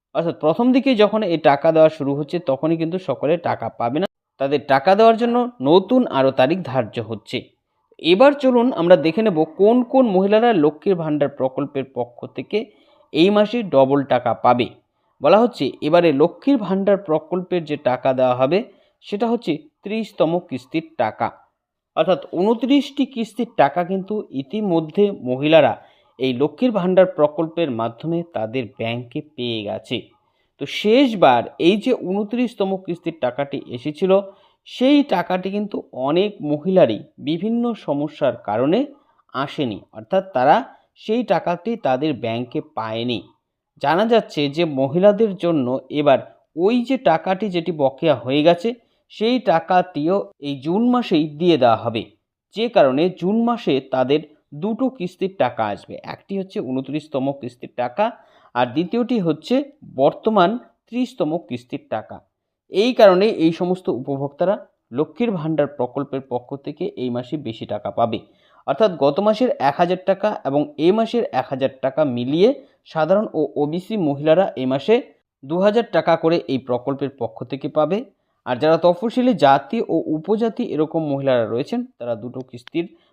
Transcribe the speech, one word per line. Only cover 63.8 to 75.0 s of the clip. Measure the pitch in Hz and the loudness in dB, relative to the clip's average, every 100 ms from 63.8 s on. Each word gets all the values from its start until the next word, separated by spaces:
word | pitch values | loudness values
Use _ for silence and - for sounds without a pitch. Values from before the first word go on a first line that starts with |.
| - | -4
উপভোক্তারা | 120 131 135 139 - 175 214 - _ _ | -6 -4 -6 -6 -4 -2 -2 -6 _ _
লক্ষ্মীর | 117 156 - 233 | -6 -4 -2 -4
ভাণ্ডার | 185 156 156 143 | -2 -4 0 -2
প্রকল্পের | - 123 - 135 135 - | -2 -6 -4 -6 -8 -6
পক্ষ | 123 - 135 | -8 -8 -14
থেকে | - 147 185 - | -12 -8 -8 -6
এই | 127 | -6
মাসে | 120 123 151 | -6 -6 -8
বেশি | 131 - 113 | -8 -10 -8
টাকা | 104 107 | -8 -6
পাবে, | - 117 107 - _ _ _ - | -2 -2 -2 -10 _ _ _ -6
অর্থাৎ | - 220 170 | 0 0 2
গত | - 196 | 0 2
মাসের | 208 214 247 - | 0 0 0 0
এক | 139 - | -2 0
হাজার | 175 180 - | -2 -2 -2
টাকা | 190 214 - | -2 -2 -4
এবং | 139 143 147 - | -2 -2 -2 0
এ | 160 | 2
মাসের | 214 226 240 - | 2 0 -2 -2
এক | 127 - | -4 -4
হাজার | 135 131 - | -2 -4 -2
টাকা | 131 131 151 | -4 0 -2
মিলিয়ে | 120 123 156 214 277 - _ _ | -2 -2 2 2 2 -8 _ _
সাধারণ | 160 156 196 220 | -2 0 0 0
ও | - 147 - | -2 -2 -2
ওবিসি | 147 170 180 214 | -4 -4 -6 -2
মহিলারা | 156 139 151 165 196 - | -2 0 2 2 2 -2
এই | 131 | -4
মাসে | 135 - 233 | -2 0 0